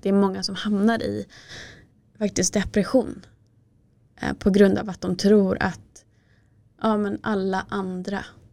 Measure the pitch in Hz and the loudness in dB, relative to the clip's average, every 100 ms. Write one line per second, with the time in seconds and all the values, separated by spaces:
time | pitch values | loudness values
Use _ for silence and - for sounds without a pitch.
0 | 196 196 196 190 190 190 208 202 214 226 | 0 2 2 0 -8 -6 -2 2 2 2
1 | - 208 202 - - - - - - _ | -2 -6 -8 -14 -20 -18 -18 -20 -20 _
2 | _ - 208 - 190 214 190 214 185 262 | _ -4 -2 0 0 0 0 0 2 2
3 | - - - _ _ _ _ _ _ _ | 0 -8 -18 _ _ _ _ _ _ _
4 | _ - - - 208 190 196 202 208 180 | _ -8 -6 0 2 6 6 4 -2 -6
5 | 185 180 202 214 190 - 190 - - - | -4 0 4 4 4 0 -4 -6 -16 -20
6 | _ _ _ _ _ _ _ - 220 214 | _ _ _ _ _ _ _ -6 -2 0
7 | 202 214 - 208 190 190 - 202 190 185 | -2 -4 -4 -2 -2 -4 -4 -8 -6 -8
8 | 185 196 - - - | -6 -8 -10 -18 -20